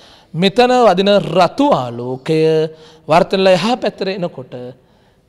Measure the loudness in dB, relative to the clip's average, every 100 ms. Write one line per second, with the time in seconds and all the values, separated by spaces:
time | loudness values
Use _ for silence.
0 | -20 -20 _ -4 -2 2 2 4 4 4
1 | 2 0 0 0 0 0 0 0 -2 -8
2 | -8 -8 -4 0 2 0 -2 -8 -20 -18
3 | 0 2 2 2 2 2 0 -4 -4 -6
4 | -8 -8 -8 -10 -16 -16 -16 -20 _ _
5 | _ _